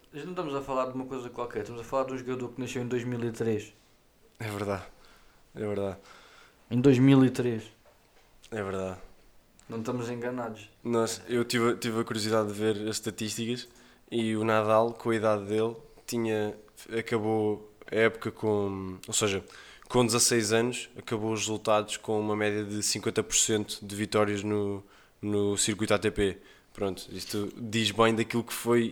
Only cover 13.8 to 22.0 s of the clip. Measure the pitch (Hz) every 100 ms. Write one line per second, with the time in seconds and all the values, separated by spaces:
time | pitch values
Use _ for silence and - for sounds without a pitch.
13.8 | - _ _ 117 113 110 110 110 107 110
14.8 | 117 117 120 113 110 107 98 107 113 117
15.8 | - - - 123 113 107 107 - - -
16.8 | - 113 110 117 107 110 107 104 - -
17.8 | - 104 113 107 110 - 110 104 101 98
18.8 | 95 92 - 110 107 98 - - - -
19.8 | - 123 120 117 - 120 107 113 120 123
20.8 | - - - 113 110 110 101 107 110 107
21.8 | 107 -